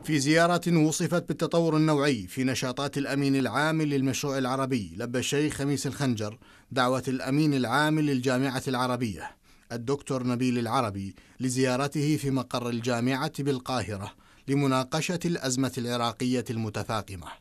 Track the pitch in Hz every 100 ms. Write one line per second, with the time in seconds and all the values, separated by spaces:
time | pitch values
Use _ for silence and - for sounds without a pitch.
0 | - 156 135 160 170 175 175 170 156 151
1 | 165 170 170 156 156 170 165 156 156 147
2 | 147 123 87 - 131 123 131 123 143 147
3 | 127 139 139 135 123 120 156 160 156 139
4 | 131 120 143 135 123 135 131 131 90 85
5 | 120 123 - 143 151 147 139 139 143 -
6 | 139 110 107 110 - - _ 123 127 131
7 | 135 131 123 139 156 139 117 131 151 156
8 | 151 135 131 127 139 127 143 123 127 123
9 | 120 85 - - _ - _ 120 117 139
10 | - 135 123 120 127 123 117 131 117 98
11 | 98 - - - 127 127 131 127 139 151
12 | 147 151 139 131 123 127 120 120 117 117
13 | 123 135 156 - 139 127 127 127 104 98
14 | 101 - - - - 139 139 131 127 160
15 | 151 175 175 170 135 127 131 - 120 120
16 | 120 117 127 127 113 113 110 104 98 110
17 | 101 95 82 -